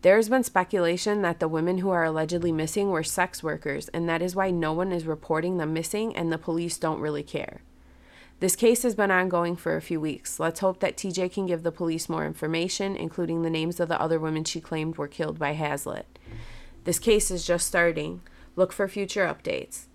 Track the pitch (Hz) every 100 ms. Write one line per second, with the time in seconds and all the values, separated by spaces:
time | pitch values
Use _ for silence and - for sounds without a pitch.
0 | 180 208 214 262 233 190 180 202 170 175
1 | - 208 185 165 165 160 170 185 196 180
2 | 165 160 156 175 175 160 156 208 202 170
3 | 160 - 180 - 160 156 156 139 147 170
4 | 170 165 180 185 190 175 156 160 185 175
5 | 160 156 - 160 170 185 156 160 165 208
6 | 226 - 165 160 170 170 170 - 160 156
7 | 151 147 147 - - - - - - -
8 | - - - - 185 - 233 240 247 208
9 | 196 185 185 175 170 170 165 160 - 165
10 | 156 - - - 165 165 190 185 190 -
11 | 196 175 185 208 190 170 170 160 170 160
12 | - 160 151 160 156 165 180 - 196 196
13 | 160 - 165 165 165 160 160 175 170 170
14 | 160 165 156 156 160 165 - 160 156 160
15 | 147 - 156 156 147 151 151 143 - -
16 | - - - - - - - - - 175
17 | - 214 208 180 - 175 - 175 170 156
18 | 151 175 - - - - 185 - 196 208
19 | 196 214 175 143 - - - - -